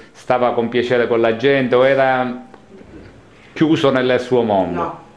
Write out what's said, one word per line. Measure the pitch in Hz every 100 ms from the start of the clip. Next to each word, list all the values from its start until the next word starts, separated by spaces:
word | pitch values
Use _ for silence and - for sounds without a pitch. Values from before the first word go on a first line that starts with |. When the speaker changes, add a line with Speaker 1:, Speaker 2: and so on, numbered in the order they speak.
| -
Speaker 1:
stava | - - 123 120
con | 120 113
piacere | 123 120 123 117
con | 117
la | 117 113
gente, | 135 139 127 123
o | 131
era | 135 131 127 123 120 - - - - - - - - - - -
chiuso | - 151 160 139
nel | 131 127 123
suo | - 127
mondo? | 110 101 90 87
Speaker 2:
No, | 80 - -